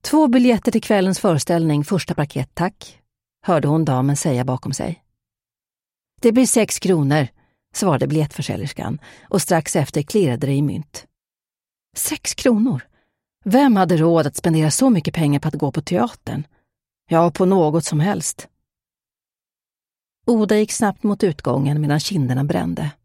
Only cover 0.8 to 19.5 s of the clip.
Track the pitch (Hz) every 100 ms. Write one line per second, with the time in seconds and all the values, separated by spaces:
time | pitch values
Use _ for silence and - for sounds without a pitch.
0.8 | - 208 190 180 202 156 - 170 165 147
1.8 | 147 185 - 165 147 131 131 - 180 _
2.8 | - _ _ _ _ _ - 165 143 160
3.8 | 156 127 135 143 170 123 127 127 - 139
4.8 | - 165 _ _ _ _ _ _ _ _
5.8 | _ _ _ _ 233 226 247 233 208 -
6.8 | 185 175 139 151 135 _ _ _ _ -
7.8 | 196 135 139 151 147 - - 98 143 -
8.8 | - 135 - - _ 196 - 170 - 180
9.8 | 143 - 143 214 165 120 135 139 147 92
10.8 | - - _ _ _ _ _ _ _ _
11.8 | _ - - 311 - - 262 214 247 139
12.8 | - _ _ _ _ _ 202 233 285 202
13.8 | 180 170 160 165 143 - 175 160 156 -
14.8 | 262 196 - - 147 143 156 - 143 151
15.8 | 147 175 233 - - 143 151 _ _ _
16.8 | _ _ _ 165 170 - 185 190 156 160
17.8 | - 151 175 202 147 - - _ _ _
18.8 | _ _ _ _ _ _ _